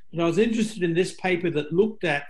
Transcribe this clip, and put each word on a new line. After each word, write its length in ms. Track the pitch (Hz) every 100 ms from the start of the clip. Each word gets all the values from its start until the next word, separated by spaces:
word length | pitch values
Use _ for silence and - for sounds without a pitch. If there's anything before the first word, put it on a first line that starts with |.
| -
And 100 | 165
I 20 |
was 140 | 170 165
interested 440 | 233 226 214 -
in 120 | 175
this 200 | 165 185
paper 360 | - 185 180 175
that 220 | 151 147
looked 320 | 165 220 214
at 240 | 175 147 -